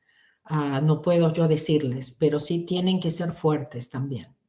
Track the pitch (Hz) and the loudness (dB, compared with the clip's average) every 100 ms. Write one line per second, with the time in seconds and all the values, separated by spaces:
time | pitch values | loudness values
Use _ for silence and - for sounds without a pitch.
0 | _ _ _ _ - 156 143 135 156 156 | _ _ _ _ -4 -2 0 0 2 2
1 | 175 170 160 165 160 151 - 151 135 131 | 2 2 2 2 2 2 2 2 0 -4
2 | - - 151 151 - 170 175 180 185 185 | -8 0 0 2 -2 -2 -2 0 0 0
3 | 170 160 170 - 156 147 131 120 - 127 | 0 -2 -4 -2 0 0 -4 -10 -8 -6
4 | 139 120 - _ | -6 -8 -12 _